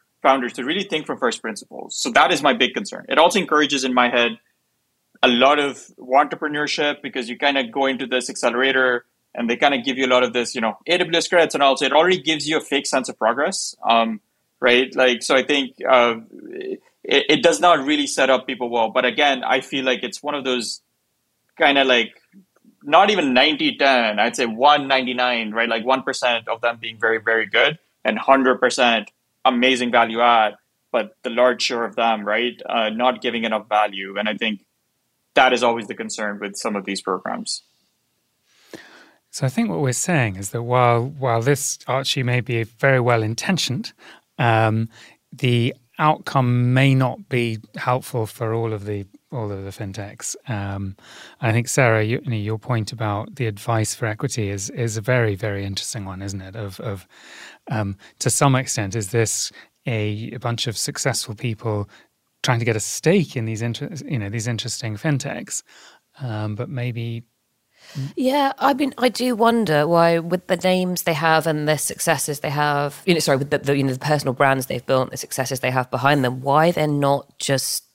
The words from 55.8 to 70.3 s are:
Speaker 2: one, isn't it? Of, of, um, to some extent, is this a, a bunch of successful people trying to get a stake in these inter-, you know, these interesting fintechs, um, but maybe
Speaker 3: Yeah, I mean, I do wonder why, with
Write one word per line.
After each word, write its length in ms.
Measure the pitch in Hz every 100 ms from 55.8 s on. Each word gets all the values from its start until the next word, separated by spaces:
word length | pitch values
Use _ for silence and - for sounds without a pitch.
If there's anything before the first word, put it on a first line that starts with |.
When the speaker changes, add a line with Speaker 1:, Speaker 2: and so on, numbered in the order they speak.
| - 110
Speaker 2:
one, 180 | 95 92
isn't 180 | 98 98
it? 140 | 92
Of, 240 | 110 101 95
of, 280 | 110 98 - - - - - - -
um, 280 | 110 101 98 - -
to 100 | -
some 240 | - 143
extent, 400 | 131 127 - 98
is 160 | 110 95
this 400 | 117 107 - - - - _ 135
a, 440 | 110 107 104 117
a 60 | 127
bunch 300 | 120 117 120
of 100 | 104
successful 560 | - - 135 - -
people 560 | 104 120 107 113 104 98 - _ _ _ _
trying 160 | - 120
to 40 |
get 120 | 117 110
a 40 |
stake 560 | - - 156 196 147 127
in 80 |
these 160 | 110 107
inter-, 300 | 120 110 143 143 285
you 140 | 127
know, 80 | 98
these 180 | 113 113
interesting 500 | 113 117 - 110 104
fintechs, 680 | 160 135 131 - - - - - - _ _ -
um, 340 | 127 107 107
but 140 | 104 127
maybe 560 | 131 123 117 117 113 - _ _ _ _ _ - 143 135 -
Speaker 3:
Yeah, 360 | 254 285 269 -
I 160 | 262
mean, 200 | 269 269 -
I 100 | 247
do 260 | - 254
wonder 520 | 220 233 233 190 147 151
why, 320 | 170 170 170
with 280 | 170